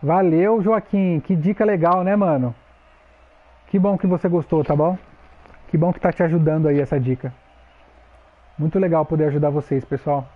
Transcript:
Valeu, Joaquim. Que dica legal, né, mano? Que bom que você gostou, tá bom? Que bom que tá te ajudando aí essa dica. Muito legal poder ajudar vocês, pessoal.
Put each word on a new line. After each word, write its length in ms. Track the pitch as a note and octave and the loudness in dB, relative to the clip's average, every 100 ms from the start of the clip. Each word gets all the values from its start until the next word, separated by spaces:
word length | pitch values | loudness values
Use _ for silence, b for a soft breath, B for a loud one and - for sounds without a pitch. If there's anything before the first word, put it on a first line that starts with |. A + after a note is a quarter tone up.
Valeu, 580 | C#3+ F3 F#3 D#3+ F#3+ A3+ | 0 0 2 2 2 0
Joaquim. 580 | G3 A3 - G3+ F#3 E3 | 0 -2 -2 -2 0 0
Que 140 | - | 0
dica 300 | F#3 D#3 G3+ | -2 0 0
legal, 400 | G#3+ G3 E3 F3+ | 0 2 2 2
né, 100 | F#3 | 0
mano? 400 | G#3 F#3+ D3 B2 A#2 _ _ _ _ _ _ - _ _ - - | 0 2 0 -2 -6 _ _ _ _ _ _ -20 _ _ -20 -4
Que 100 | G3 | 0
bom 180 | F#3+ G3 | 0 0
que 100 | F#3 | 0
você 220 | F3+ F#3+ | 0 0
gostou, 340 | E3+ D#3 D#3+ | -2 0 -2
tá 140 | D3 D3 | 0 0
bom? 220 | D#3 F#3 - - - - - - - | 0 -2 -10 -20 -20 -20 -20 -20 -4
Que 100 | D#3+ | -2
bom 120 | E3+ | 0
que 40 | F3+ | 0
tá 140 | F3+ | -2
te 100 | E3 | 0
ajudando 460 | F3 E3+ D3+ D#3 D#3 | 0 2 2 2 2
aí 100 | C#3+ | 0
essa 220 | C#3 D3 | 0 -2
dica. 320 | B2+ B2+ C3 B2 _ _ - _ - - - - - _ - - | -2 -4 -6 -14 _ _ -20 _ -20 -20 -20 -20 -20 _ -20 -6
Muito 200 | D#3 G3 | -2 0
legal 280 | F#3 D#3+ D#3 | 0 0 0
poder 220 | D#3 D3+ | 0 0
ajudar 200 | C#3+ D3 | 0 0
vocês, 340 | D3 C#3+ C#3 | -2 -2 -4
pessoal. 460 | C3 C3+ - C#3+ C3 | -4 -8 -4 -4 -6